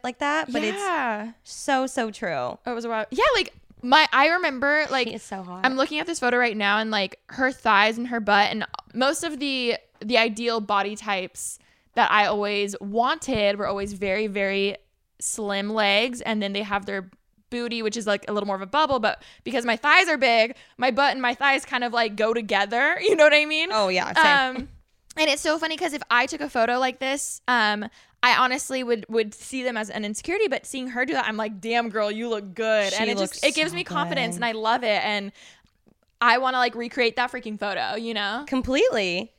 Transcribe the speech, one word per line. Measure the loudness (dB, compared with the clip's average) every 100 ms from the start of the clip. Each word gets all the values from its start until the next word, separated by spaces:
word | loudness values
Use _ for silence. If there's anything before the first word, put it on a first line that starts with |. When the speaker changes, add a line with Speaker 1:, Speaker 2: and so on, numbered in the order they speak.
Speaker 1:
like | -8 -4
that, | -2 -2 -2
but | -2
it's | -2 -4
Speaker 2:
Yeah. | -2 -2 -2 -4 -8 -14
Speaker 1:
so, | -18 -10 0 0 0
so | -2 -4
true. | -4 -4
Speaker 2:
Oh, | -2 -4 -6 -8
it |
was | -6
a | -4
while. | -4 -4
Yeah, | 0 2
like, | 2 0 -8 _ -8
my, | 2 4 4
I | 4 4
remember, | 4 0 -2 0 0 0
like, | -2 -2
Speaker 1:
She |
is | -6
so | -10 -12
hot. | -12 -2
Speaker 2:
I'm | 0 0
looking | -2 -2
at | -4
this | -2
photo | 0 2
right | 2 0
now, | 0 0
and, | 0
like, | -2 -2 -6 -14
her | -2 -2
thighs | 0 4 6 6 2
and | -4
her | -4
butt | 4 4 4
and | 0 -8 -10 -10
most | -2 0 0
of | -4 -4
the, | -4 -2 -2 -2 _ -12
the | 0 2
ideal | 2 0 -2 -2
body | 0 0 0 -4
types | -4 -4 -6 -10 -12 -14 _ _ _
that | 2 4
I | 6 4
always | 2 0 0 -2 -4
wanted | -4 0 0 0 -2 0 2 2
were | -2
always | -4 -6
very, | -4 -2 -2 -2
very | -2 0 0 -2 -4 _ _ _ -10
slim | -8 -6 -4 -4 -2
legs, | 0 2 4 2 -2
and | -4 -2
then | -2
they | -4
have | -2 -4
their | -4 -8 -8 _ _ _ -10
booty, | -6 -4 -4
which | -4 -4
is, | -2
like, | -2 -2
a |
little | -4 -2
more | -4
of |
a | -2
bubble, | 0 2 2
but | 0 -2 -10 -16
because | -6 -4
my | -2 0
thighs | 4 6 6
are | 4
big, | 4 4 4 0 -18 -2
my | 0
butt | 2 2
and | 2
my | -2
thighs | 0 2 2
kind | 0 -4
of, | 0
like, | 0 0 0
go | 0
together, | 0 0 0 2 2 2 2
<laughs> |
you | 2 6
know |
what | 8
I | 8 4
mean? | 0 0
Speaker 1:
Oh, | 2 2
yeah, | 2 0 4 6 6 2
same. | -4
Speaker 2:
Um, | -10 -14 _ _ _ -2
and | 0
it's | 2
so | 0 0
funny | -2 -2
'cause | -4
if | -4 0
I | 0 0
took | -4
a | -4
photo | 0 0 2
like | -2 -2
this, | -4 -4 -6 -8 0
um, | 2 2 0 -6 -14 _ _
I | 2 4
honestly | 2 0 -4 -4
would, | -2 -2 -2
would | -2 -2
see | -4 -10 -6
them | -4 -4
as | -6
an | -6
insecurity, | -6 -6 -4 0 0
but | -2
seeing | -6 -10 -6
her | -4
do | -2
that, | -2 -2
I'm | -4
like, | -6 -6
"Damn, | -4 -2 -2
girl, | -2 -2
you | -2 -4
look | -4 -6
good." | -4 0 2 2
Speaker 1:
She | 0
Speaker 2:
And | 0
it | 0
Speaker 1:
looks | -2 0
Speaker 2:
just, |
it | 0 0
gives | -2
Speaker 1:
so | -2
Speaker 2:
me |
confidence, | -4 -4 -2 -2 -4
Speaker 1:
good. | -2
Speaker 2:
and |
I | -4
love | -2 0 0
it, | 0 0
and | 0 -4 -6 -14 -20 -20 _ _ _ _ _ 0
I | 4 4
wanna, | 4 2
like, | 0 0
recreate | -6 0 0 2
that | -4
freaking | -4 -8 -6
photo, | -4 -2 -4 -4
you | -6
know? | -4 -4 -4 -4
Speaker 1:
Completely. | -2 0 2 4 2 0 -2 -6